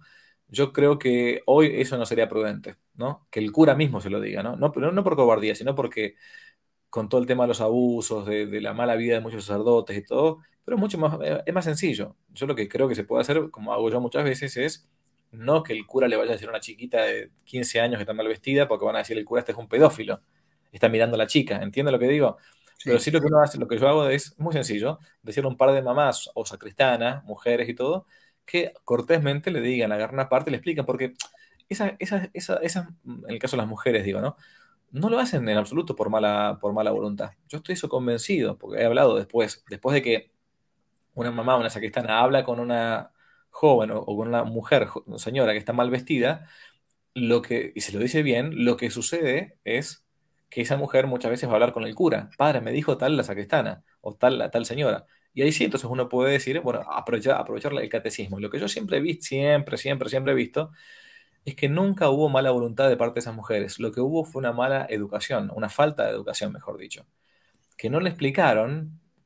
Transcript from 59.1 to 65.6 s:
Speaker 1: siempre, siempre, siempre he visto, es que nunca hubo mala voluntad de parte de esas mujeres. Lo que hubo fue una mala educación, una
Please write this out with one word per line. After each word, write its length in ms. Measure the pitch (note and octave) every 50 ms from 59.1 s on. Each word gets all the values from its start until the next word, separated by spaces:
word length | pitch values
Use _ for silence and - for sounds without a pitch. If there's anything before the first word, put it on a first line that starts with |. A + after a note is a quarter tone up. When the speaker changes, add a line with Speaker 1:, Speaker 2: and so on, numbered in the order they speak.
| D3+ D#3 -
Speaker 1:
siempre, 500 | - C3+ C3+ C#3 D3 D3 D3 C#3+ - - -
siempre, 300 | - C3+ C#3 C3+ - C3+
siempre 220 | C3+ C3 C3+ C#3 C#3
he 40 |
visto, 360 | B2+ A#2+ B2 - D3 D#3 D#3 - - - - - - - - - - _ _ _ _ -
es 100 | - -
que 140 | - D3 C3+
nunca 420 | D3 F3 G3 G3 F#3+ F#3 E3 C#3
hubo 180 | C3+ C#3+ D#3 D3
mala 220 | C#3 C3 C#3 C3
voluntad 380 | B2+ B2 A#2+ A#2 A2+ B2 C#3 C3+
de 80 | A#2+
parte 180 | A#2+ A#2 A#2 A#2
de 40 | A#2+
esas 140 | A#2+ A#2 A2+
mujeres. 440 | A2 G#2 - A2 G#2 G2+ F#2+ - -
Lo 140 | A#2 A2+ A2
que 80 | B2
hubo 240 | B2+ C#3 D#3+ E3 D#3
fue 160 | D#3+ - C3+
una 120 | C3 A#2+ A#2
mala 340 | A#2+ B2 C3 C#3 C3+ C3+ -
educación, 600 | A2+ G#2 G#2 G2 G#2 G#2 - - C#3 A2 G2+ G2+ -
una 140 | G#2+